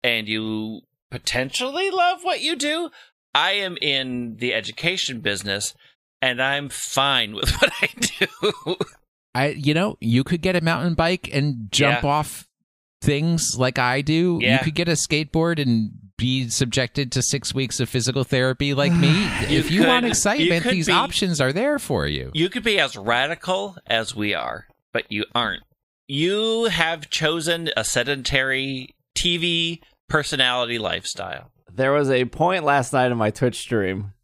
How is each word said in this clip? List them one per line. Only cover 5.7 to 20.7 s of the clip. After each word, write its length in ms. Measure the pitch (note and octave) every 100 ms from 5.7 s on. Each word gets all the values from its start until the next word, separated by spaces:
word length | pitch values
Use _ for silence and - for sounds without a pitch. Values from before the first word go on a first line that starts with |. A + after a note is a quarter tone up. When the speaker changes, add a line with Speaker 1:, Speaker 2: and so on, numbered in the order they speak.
| - _ _ _ _
Speaker 1:
and 200 | C3 B2
I'm 280 | C3 C#3 C#3+
fine 640 | - - - C#3 C3 A2
with 160 | G#2 -
<laughs> 80 | -
what 120 | C4+ -
I 80 | - - A#3+ -
do. 560 | - - G#3 - - F#3 - - _ _ _
Speaker 2:
I, 140 | B2 D3
you 260 | - C#3+
know, 240 | D3+ G3+ -
you 240 | A2+ A#2+
could 180 | C#3 F3
get 120 | F#3 F3+
a 60 |
mountain 320 | E3 E3 F3
bike 340 | D#3+ E3 F3+ -
and 360 | C#3+ D3 B2 G#2+
jump 320 | - C#3 A#2+
Speaker 1:
Yeah. 60 | C#3
Speaker 2:
off 380 | D3 D3+ - - _ _ _ _ _
things 540 | - C#3+ D#3+ E3 - B2
like 220 | B2+ C3
I 220 | B2 C3
do. 360 | C#3+ D#3+ F3+ E3+
Speaker 1:
Yeah. 140 | B2 C3
Speaker 2:
You 40 |
could 120 | C#3 D#3
get 120 | E3+
a 40 |
skateboard 680 | D#3+ - D3+ D#3 D#3+ E3 E3
and 300 | C3+ A#2 G#2+ - G2 -
be 280 | B2 C3 B2
subjected 600 | - B2 B2 B2 - C3+
to 100 | C3
six 280 | A#2+ C#3 - C3+
weeks 240 | C3 -
of 100 | A#2+
physical 340 | C3 A#2 B2+
therapy 520 | C3 C3+ B2+ B2+ C#3+ C#3
like 180 | C#3+
me. 160 | E3+ E3+
Speaker 1:
<sighs> 400 | E3 G#3 G#3 -
You 100 | D3+
Speaker 2:
If 120 | D3+
you 140 | F3 -
want 160 | B3
Speaker 1:
could, 80 | A#3+
Speaker 2:
excitement, 380 | G#3+ G#3 B3 D4+
Speaker 1:
you 100 | E3+
could 100 | A3+